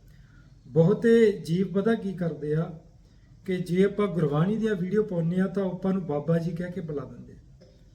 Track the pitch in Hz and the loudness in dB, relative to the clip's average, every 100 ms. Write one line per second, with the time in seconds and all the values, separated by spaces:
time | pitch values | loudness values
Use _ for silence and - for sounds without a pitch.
0 | - - - - - - - 147 165 214 | -20 -20 -20 -20 -20 -20 -2 4 4 4
1 | 233 233 220 190 156 175 185 185 208 233 | 6 6 6 2 -2 -2 -2 0 0 0
2 | 196 180 170 147 151 156 185 - - - | -2 -4 -6 -4 -4 -2 -2 -8 -20 -20
3 | - - - - - 180 165 180 196 196 | -20 -20 -20 -14 -6 -4 0 2 2 2
4 | 202 165 147 147 185 220 220 196 180 214 | -2 0 0 2 0 0 -2 -2 -2 0
5 | 208 175 165 185 190 202 190 180 190 190 | 0 -2 -2 0 -2 -2 -4 -2 -2 -2
6 | 151 147 151 165 165 170 180 190 160 143 | -2 -4 0 -2 -2 -6 -8 -10 -8 -8
7 | 117 123 - - - - - - - | -10 -14 -20 -20 -20 -20 -20 -20 -20